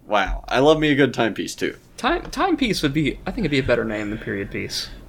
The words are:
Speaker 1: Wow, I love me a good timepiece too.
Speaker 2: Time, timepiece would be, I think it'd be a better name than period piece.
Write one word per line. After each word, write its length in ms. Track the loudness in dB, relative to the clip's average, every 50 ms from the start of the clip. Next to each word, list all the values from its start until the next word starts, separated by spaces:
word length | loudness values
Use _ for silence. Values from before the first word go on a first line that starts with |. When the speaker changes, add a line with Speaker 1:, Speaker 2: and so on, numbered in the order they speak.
| _
Speaker 1:
Wow, 380 | 2 2 2 2 2 -2 -6 -4 -2
I 100 | 2 4
love 180 | 6 6 6 6
me 120 | 4 2
a 40 | 4
good 180 | 4 4 2 4
timepiece 400 | 0 0 0 0 -4 -6 -8 -4
too. 180 | -4 -4 -4 -4 -6 -18 -20 -14
Speaker 2:
Time, 260 | -4 -2 -2 -2 -2 -4 -8
timepiece 500 | -2 -2 0 0 2 2 2 0 0 0
would 100 | 0 0
be, 260 | 0 2 0 0 -2 -4 -8
I 40 | -8
think 60 | -4 -2
it'd 100 | -2 0
be 80 | 0 0
a 40 |
better 220 | 2 2 2 2 2
name 260 | -2 -4 -4 -4 -6
than 80 | -6 -6
period 300 | -6 -6 -4 -4 -6 -6
piece. 360 | -6 -8 -8 -6 -6 -8 -8 -8 -12 -16 -18